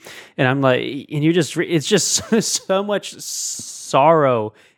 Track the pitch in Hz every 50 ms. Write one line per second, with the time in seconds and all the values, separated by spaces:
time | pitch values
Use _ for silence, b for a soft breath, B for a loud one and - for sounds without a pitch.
0 | B B B B B B B B 139 127 135 139 135 131 127 120 117 120 131 139
1 | - - 151 147 147 160 170 180 156 - - - 151 - 170 156 131 - 214 185
2 | - - - - - - 220 226 - - - - - - 190 196 202 208 202 190
3 | - - - - - - - - - - - - - - - - - - - 139
4 | 139 160 165 156 143 131 123 113 107 107 - b b b b